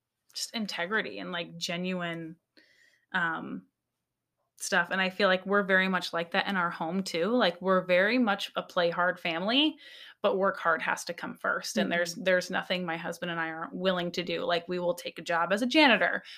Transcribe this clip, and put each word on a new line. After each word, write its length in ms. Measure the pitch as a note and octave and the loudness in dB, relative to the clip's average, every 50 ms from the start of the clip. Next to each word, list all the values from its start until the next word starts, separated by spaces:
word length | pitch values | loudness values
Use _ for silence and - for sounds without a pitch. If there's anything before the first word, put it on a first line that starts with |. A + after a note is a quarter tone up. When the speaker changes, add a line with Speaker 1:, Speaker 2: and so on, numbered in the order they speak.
| _ _ _ _ _ _ - | _ _ _ _ _ _ -10
Speaker 1:
just 200 | - - - - | -8 -8 -6 -6
integrity 640 | A#3 G#3 G3 - - E3+ F3+ A3 G#3+ F3+ - G2 G3 | -6 -6 -6 -4 -4 -4 -2 -2 -2 -2 -4 -6 -8
and, 120 | F#3+ F3+ F3+ | -8 -6 -6
like, 240 | E3+ F3 E3 E3 E3+ | -6 -6 -8 -10 -8
genuine, 800 | - - F3 F3 F3+ F#3 F#3 F3+ F3 E3+ E3 E3 E3 D#3+ E3+ - _ _ _ _ _ _ _ _ _ _ _ _ _ _ - | -6 -6 -4 -4 -2 -2 -4 -4 -4 -4 -6 -6 -8 -10 -12 -16 _ _ _ _ _ _ _ _ _ _ _ _ _ _ -2
um, 540 | F#3 E3+ E3 D#3+ E3 E3 - - F#3+ - _ _ _ _ _ _ _ _ _ _ _ _ _ _ _ _ _ _ - | -2 0 0 -2 -4 -6 -8 -10 -10 -12 _ _ _ _ _ _ _ _ _ _ _ _ _ _ _ _ _ _ -10
stuff. 300 | - - G3+ F3+ F3 - | -4 0 0 0 0 2
And 100 | - F#3+ | 0 0
I 100 | F#3+ F#3 | 0 0
feel 180 | F#3 - G#3 F#3+ | 0 2 4 4
like 160 | F#3 F#3 F#3 | 4 2 2
we're 160 | F#3+ G3+ G3+ G3+ | 2 0 2 2
very 240 | F#3 F#3+ F#3 F#3+ F#3+ | 4 4 4 4 4
much 240 | F#3 F3+ F3 - - | 2 0 -2 -2 -4
like 180 | E3+ F3 F3 - | -4 -4 -2 0
that 140 | G3 - | 0 0
in 100 | F#3+ G3 | 0 0
our 140 | F#3 E3+ E3+ | 0 0 0
home 320 | E3+ - F3 D#3+ F3+ G3 F#3+ | -2 -4 -4 -4 -2 -4 -4
too. 240 | - - D#3+ E3 | -2 -2 0 0
Like, 340 | G3+ A#3+ B3+ A3 F3+ E3+ - | 2 2 4 2 2 2 0
we're 220 | F#3 F#3+ F#3+ F#3 F3 | 0 2 2 2 4
very 340 | F#3 F3+ F3+ F#3+ G#3 A#3+ B3+ | 4 4 4 4 4 4 2
much 340 | A#3+ G#3 G3+ G3 - - - | 2 2 2 0 -2 -6 -6
a 60 | F#3 F#3 | -6 -8
play 260 | - - F3+ F3 E3+ | -4 0 0 0 2
hard 280 | E3+ F3+ F3 F3+ F3+ - | 2 2 0 0 0 -2
family, 560 | - F3 E3 E3 F#3 G#3 A#3+ C#4 D4+ D#4 D4 - - - - - - - - _ - | -4 -4 -4 -2 -2 0 2 2 2 2 0 -2 -12 -20 -20 -20 -20 -20 -8 _ 0
but 160 | G3+ G3 F#3+ | 0 2 2
work 200 | F#3+ G3 F#3 - | 2 0 0 0
hard 220 | - E3+ D#3+ D#3+ - | 0 0 0 2 2
has 220 | - - - - | 0 -2 -2 -4
to 80 | - E3+ | -8 -10
come 220 | - - - - | -10 -10 -10 -8
first. 400 | - - - - F#3 - - - | -6 -2 -2 -2 -2 -2 -4 -2
And 140 | - - F#3+ E3+ | -2 0 0 0
there's, 220 | F3 F3 E3+ E3+ | 0 -2 -2 -4
Speaker 2:
Mm-hmm. 100 | - F3+ | -4 0
Speaker 1:
there's 260 | F#3+ F#3 F3+ F3 - | 2 2 2 2 0
nothing 360 | F#3+ F#3 E3+ - F#3+ F3+ F3+ | -4 -4 -4 -4 -4 -4 -4
my 100 | E3+ E3 | -4 -4
husband 340 | E3+ E3+ F3 E3+ - F3+ F3 E3+ | -6 -6 -8 -8 -6 -6 -6 -4
and 80 | E3 | -4
I 80 | E3 D#3+ | -4 -4
aren't 240 | D#3+ D#3+ E3 - - | -6 -8 -10 -8 -6
willing 380 | F3+ F3+ F#3+ F#3 F3+ F3 F3 E3+ | -2 0 0 0 0 0 -2 -4
to 100 | - E3+ | -4 -4
do. 220 | F3 E3+ E3 - | -2 -2 -2 0
Like, 240 | - F3 E3+ E3+ - | 0 0 0 0 -2
we 100 | F3+ F3+ | -4 -2
will 160 | F3+ F3 E3+ | 0 0 -2
take 240 | E3+ - E3+ - - | -2 -4 -12 -12 -10
a 40 | E3+ | -6
job 300 | - E3+ E3 E3+ E3+ F#3+ | -2 0 0 2 2 2
as 100 | G#3 B3+ | 0 2
a 40 | |
janitor 560 | B3 B3+ D#4 D4+ C4+ A3 F#3+ F3+ E3+ - F#3+ - - - | 2 4 6 8 8 6 6 4 2 0 -2 -6 -10 -20